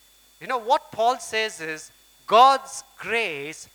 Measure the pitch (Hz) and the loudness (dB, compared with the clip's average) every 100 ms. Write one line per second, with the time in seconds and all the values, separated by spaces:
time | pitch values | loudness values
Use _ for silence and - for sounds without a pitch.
0 | _ _ _ _ 190 254 220 302 - - | _ _ _ _ -8 -6 0 -2 -2 -2
1 | 226 254 - 220 220 208 160 156 - _ | 0 -2 -4 -4 -4 -6 -10 -12 -14 _
2 | _ _ - 214 262 269 269 - - - | _ _ 2 6 8 6 -2 -16 -18 -16
3 | 180 226 208 143 143 156 - | -6 -4 -4 -8 -12 -14 -20